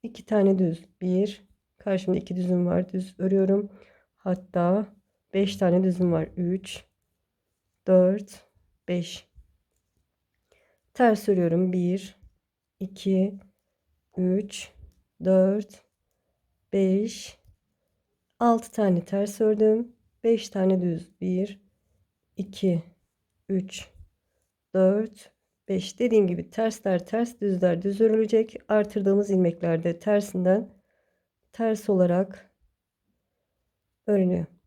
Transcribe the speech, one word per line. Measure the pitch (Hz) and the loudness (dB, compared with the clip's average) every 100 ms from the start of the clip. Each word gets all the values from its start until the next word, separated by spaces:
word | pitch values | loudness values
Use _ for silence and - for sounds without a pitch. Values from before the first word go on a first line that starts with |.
iki | 226 - - | -16 -18 -2
tane | 214 196 190 | 2 2 2
düz. | 180 165 - _ | 0 -2 -12 _
Bir, | 185 180 208 - _ _ _ _ | -2 -2 -2 -6 _ _ _ _
karşımda | - 190 190 185 | -4 -4 -2 -4
iki | - 180 | -4 -6
düzüm | 180 180 175 | 0 0 2
var, | 180 180 | 0 -2
düz | 185 185 - | -6 -8 -6
örüyorum. | 190 196 190 196 208 - - _ _ _ | 0 2 2 2 0 -14 -20 _ _ _
Hatta | 190 185 - 180 175 196 202 _ _ _ _ | -6 -6 -4 -2 2 0 -2 _ _ _ _
beş | 190 196 - | -2 -2 0
tane | 185 180 | 2 2
düzüm | 185 180 180 | 2 0 0
var. | 160 160 - | 0 -4 -6
Üç, | 175 190 185 - _ _ _ _ _ _ _ _ _ _ - | -4 -6 -8 -18 _ _ _ _ _ _ _ _ _ _ 2
dört, | 185 185 202 202 - _ _ _ _ - | 4 4 0 -8 -20 _ _ _ _ -6
beş. | 175 170 - _ - _ _ _ _ _ _ _ _ _ _ _ _ _ _ _ | -6 -6 -14 _ -20 _ _ _ _ _ _ _ _ _ _ _ _ _ _ _
Ters | - 240 214 208 | 2 2 2 0
örüyorum. | 190 175 170 185 | 2 2 2 0
Bir, | 180 175 190 185 _ - _ _ _ _ _ | 0 -2 -4 -8 _ -20 _ _ _ _ _
iki, | 185 190 190 185 196 196 - _ _ _ _ _ _ - | -14 -8 -2 0 0 -4 -20 _ _ _ _ _ _ -4
üç, | 180 190 202 - - - - _ _ _ | 0 0 -4 -12 -18 -20 -20 _ _ _
dört, | 180 190 190 208 202 - _ _ _ _ _ _ _ _ _ | 2 4 4 0 -6 -18 _ _ _ _ _ _ _ _ _
beş, | 196 190 190 226 - - - _ _ _ _ _ _ _ _ _ _ | 0 2 2 0 -8 -18 -20 _ _ _ _ _ _ _ _ _ _
altı | 233 226 233 | 2 2 -2
tane | - 202 180 | -2 2 0
ters | 190 196 208 202 | -2 -4 -4 0
ördüm. | 220 214 214 220 240 _ _ _ | 0 4 2 2 -2 _ _ _
Beş | 226 226 - | 0 0 -2
tane | 202 185 190 | -2 2 2
düz. | 180 165 - _ | 0 -4 -10 _
Bir, | 185 180 202 202 _ _ _ _ _ _ _ - | -4 -4 -4 -10 _ _ _ _ _ _ _ -12
iki, | 190 - 190 170 - _ _ _ _ _ - | -12 -4 -2 -2 -6 _ _ _ _ _ -6
üç, | 190 190 - - - - _ _ _ _ _ _ | -4 -4 -14 -18 -20 -20 _ _ _ _ _ _
dört, | 185 185 202 220 - - _ _ _ - | 2 2 2 -4 -12 -20 _ _ _ -6
beş. | 190 180 - | -6 -6 -4
Dediğim | 240 220 190 | 2 4 2
gibi | 175 170 | -2 -8
tersler | - 226 226 196 180 180 | -4 -4 -2 -2 -2 -2
ters, | 220 233 - | -4 -4 -4
düzler | 202 185 180 170 | -4 0 0 0
düz | 196 202 | -4 2
örülecek. | 220 220 220 220 226 - - | 2 4 2 2 0 -8 -2
Artırdığımız | 214 208 208 196 196 202 | 0 0 -2 0 0 2
ilmeklerde | 190 175 170 170 165 170 170 | 2 2 0 -2 -2 -2 -4
tersinden | 208 208 208 185 180 196 - _ _ _ _ _ _ _ _ | 0 0 0 -2 2 2 -2 _ _ _ _ _ _ _ _
ters | - 226 214 214 | -6 -4 -2 -2
olarak | 190 180 175 190 - - _ _ _ _ _ _ _ _ _ _ _ _ _ _ _ - | 2 2 2 -2 -8 -20 _ _ _ _ _ _ _ _ _ _ _ _ _ _ _ 0
örülüyor. | 208 185 180 160 _ | 2 2 0 -4 _